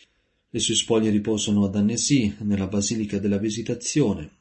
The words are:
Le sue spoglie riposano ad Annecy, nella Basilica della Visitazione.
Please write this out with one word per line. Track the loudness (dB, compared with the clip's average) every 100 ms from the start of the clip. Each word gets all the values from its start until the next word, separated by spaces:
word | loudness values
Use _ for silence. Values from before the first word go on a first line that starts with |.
| _ _ _ _ _
Le | -4
sue | 0
spoglie | 0 2 2 4
riposano | 2 0 -2 2 2 2
ad | 2
Annecy, | 0 0 2 2 2 -2
nella | -2 -2 0
Basilica | -2 -2 -2 -4 -2
della | 0 0
Visitazione. | -2 -4 -6 -6 -2 0 0 0 -6 -16